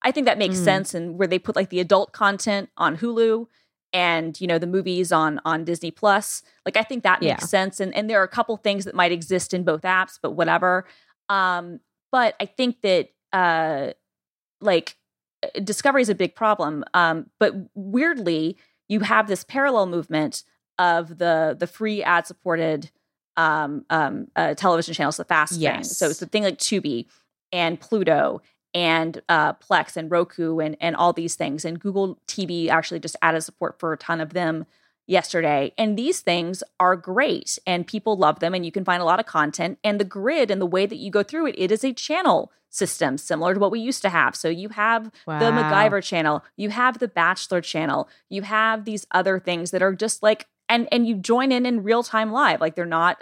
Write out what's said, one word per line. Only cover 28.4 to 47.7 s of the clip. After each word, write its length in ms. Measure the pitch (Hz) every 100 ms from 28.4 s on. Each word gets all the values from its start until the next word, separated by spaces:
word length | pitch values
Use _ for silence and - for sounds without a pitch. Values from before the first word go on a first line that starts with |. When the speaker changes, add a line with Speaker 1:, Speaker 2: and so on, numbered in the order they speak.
| _ _ _
Speaker 1:
and, 460 | 175 170 165 165 - -
uh, 260 | 165 151
Plex 420 | - - 180 - -
and 140 | 160
Roku 480 | 170 175 - 165 160
and, 160 | 156 151
and 140 | 170 -
all 160 | 175
these 220 | 165 165
things. 300 | - 156 147
And 160 | 165 165
Google 380 | 202 190 190 - -
T 180 | - 180
V 220 | 170 165
actually 300 | 165 160 165
just 160 | 156 -
added 180 | 165 160
support 360 | 160 - 160 -
for 140 | 165
a 40 | 156
ton 220 | - 165
of 120 | 156
them 320 | 175 165 160 - _ _ _ -
yesterday. 640 | 180 - 175 156 143 139 -
And 180 | 220 208
these 240 | 262 -
things 420 | - 175 170 185 - -
are 160 | 180 185
great 600 | 175 190 294 - - - -
and 200 | 175 170
people 300 | 214 220 202
love 240 | 160 156
them 140 | 165
and 120 | 185 170
you 60 |
can 120 | 196
find 160 | 185 175
a 40 | 165
lot 140 | 180
of 60 | -
content. 520 | 160 151 - 170 -
And 160 | 214 208
the 40 |
grid 460 | 190 196 190 330 226
and 100 | 196
the 60 | 180
way 180 | 185
that 120 | 202 220
you 140 | 196
go 120 | 202
through 240 | 202 311 302
it, 80 | -
it 140 | 185
is 140 | 220
a 80 | 269
channel 580 | 247 - 320 349 170 - _ _
system 480 | - 185 - 151 139
similar 380 | - 156 175
to 60 | 190
what 100 | 196
we 100 | 226
used 220 | 233 -
to 60 | 196
have. 260 | 170 127 -
So 120 | 165
you 200 | 170 208
have 340 | 214 214 226
the 60 | 220 - -
Speaker 2:
Wow. 240 | 151 151
Speaker 1:
MacGyver 500 | 151 156 196 214 196
channel, 420 | - 175 156 151 - -
you 140 | 208
have 280 | 214 247 233
the 100 | 240
Bachelor 520 | - 170 185 - 180
channel, 480 | 165